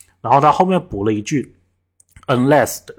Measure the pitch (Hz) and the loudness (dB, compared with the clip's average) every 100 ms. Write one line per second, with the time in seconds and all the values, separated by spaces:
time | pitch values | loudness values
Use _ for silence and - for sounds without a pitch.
0 | _ _ 113 139 151 - 185 180 - 101 | _ _ 0 2 2 2 0 -2 -4 -6
1 | 107 107 104 143 - _ _ _ _ _ | -4 -4 -4 -6 -6 _ _ _ _ _
2 | _ - - 123 135 147 110 - - | _ -14 -4 0 2 2 2 -6 -16